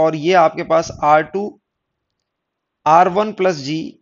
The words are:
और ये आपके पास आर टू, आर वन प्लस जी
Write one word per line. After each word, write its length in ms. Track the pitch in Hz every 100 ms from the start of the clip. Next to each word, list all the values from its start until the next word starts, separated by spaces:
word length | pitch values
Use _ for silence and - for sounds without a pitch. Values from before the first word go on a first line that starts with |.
और 140 | 160 156
ये 160 | 156
आपके 280 | 185 160 165
पास 260 | 165 160 165 -
आर 180 | 147 151
टू, 380 | 156 196 208 - _ _ _ _ _ _ _ _ _ _ _ _ 151
आर 220 | 165 180
वन 240 | 180 214
प्लस 240 | 208 190 156
जी 240 | 135 160 - -